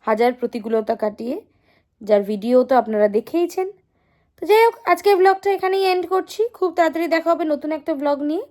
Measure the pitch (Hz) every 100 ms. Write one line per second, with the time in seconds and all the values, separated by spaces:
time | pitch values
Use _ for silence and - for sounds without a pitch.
0 | - 220 240 247 240 240 220 220 208 196
1 | 214 208 226 349 _ _ _ _ _ _
2 | 208 208 202 214 220 254 254 262 220 214
3 | 208 208 226 330 339 370 381 - _ _
4 | _ _ _ _ 320 427 453 - - 349
5 | 403 392 381 381 392 392 381 381 381 370
6 | 349 370 370 - 466 - 370 339 330 320
7 | 339 330 330 339 320 294 302 311 311 294
8 | 285 285 294 330 554